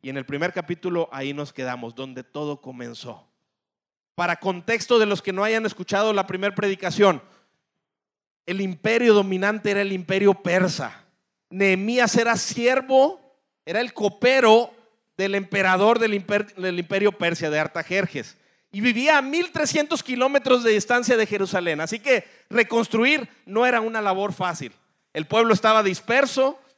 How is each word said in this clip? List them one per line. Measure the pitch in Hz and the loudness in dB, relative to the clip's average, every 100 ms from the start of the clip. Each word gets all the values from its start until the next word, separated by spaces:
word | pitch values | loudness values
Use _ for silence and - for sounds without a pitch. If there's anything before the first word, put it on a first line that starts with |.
Y | 127 | -10
en | 135 | -12
el | 131 | -8
primer | 143 175 | -6 -6
capítulo | 190 165 175 180 175 165 | -6 -8 -8 -4 -4 -4
ahí | 135 135 | -6 -8
nos | 143 143 | -8 -10
quedamos, | - 127 123 117 117 | -10 -10 -8 -12 -12
donde | 135 127 123 | -14 -14 -14
todo | 147 147 143 | -10 -8 -10
comenzó. | 131 123 120 117 131 95 _ _ _ _ _ _ _ _ _ - | -14 -16 -16 -14 -16 -18 _ _ _ _ _ _ _ _ _ -4
Para | 175 170 | -4 -2
contexto | 190 180 170 226 - 240 | -4 -6 -4 -4 2 2
de | 214 | 2
los | 202 | 0
que | - | -4
no | 185 208 | -4 -2
hayan | 220 220 | -2 -4
escuchado | - 185 202 220 | -8 -4 0 0
la | 202 196 | 0 -2
primera | 185 202 | -4 -4
predicación, | 196 202 190 185 156 202 147 - _ _ _ _ _ _ _ _ _ _ _ - | -2 -4 -4 -6 4 4 4 -6 _ _ _ _ _ _ _ _ _ _ _ -8
el | 190 | -6
imperio | 190 170 214 233 240 | -6 -4 -2 2 6
dominante | 208 196 185 196 214 208 | 6 4 0 -2 -2 -2
era | 202 | -2
el | 202 | -2
imperio | 190 170 190 202 | -6 -4 2 4
persa. | 190 180 180 180 - 120 - _ _ _ _ _ | 2 0 2 2 -2 -10 -12 _ _ _ _ _
Nehemías | 180 196 185 202 247 233 240 | 0 2 2 0 0 2 2
era | 233 226 | 0 0
siervo, | - - 240 262 262 262 285 381 _ _ _ _ - | -4 0 2 2 2 4 4 0 _ _ _ _ -6
era | 190 | -4
el | 247 | -4
copero | - 208 202 247 269 233 226 240 - _ _ _ - | -2 -4 0 2 6 8 6 4 -10 _ _ _ -6
del | 196 196 | -2 -2
emperador | 190 202 190 185 208 240 | -2 0 2 4 4 4
del | 226 202 | 2 -2
imper-, | 175 208 208 - | -2 -2 -2 -6
del | 185 175 | -6 -4
imperio | 165 196 208 | -4 0 0
persia, | 202 170 165 160 | 0 -4 -2 -2
de | 151 | -2
Artajerjes. | 151 - - 185 190 139 110 - _ _ _ | -2 -6 -4 -4 -4 -6 -12 -18 _ _ _
Y | 196 | -2
vivía | 240 226 277 302 | -2 0 2 2
a | |
mil | 262 320 349 | 2 -4 -4
trescientos | 330 302 311 294 330 | -4 -2 -2 -2 -4
kilómetros | - 247 262 277 262 247 | -6 -2 0 0 2 2
de | 233 | 4
distancia | 214 - 247 240 240 | 0 2 -2 2 0
de | 208 | 0
Jerusalén. | 208 196 196 175 151 | -2 -2 -2 -2 -4
Así | 160 220 | -6 -6
que | 277 247 - _ _ | 0 0 0 _ _
reconstruir | 226 226 226 226 226 247 302 240 _ - | -2 0 0 0 0 2 0 -4 _ -8
no | 208 247 | 0 0
era | 240 | 0
una | 220 226 | -2 -4
labor | 202 190 202 | -2 -2 -4
fácil. | - 185 160 123 _ _ _ _ | -4 -6 -6 -12 _ _ _ _
El | - 156 | -10 -2
pueblo | 214 233 | 2 4
estaba | 208 220 220 | 4 4 4
disperso, | 202 180 - 247 277 - 262 - _ | 2 -4 0 0 2 0 -2 -2 _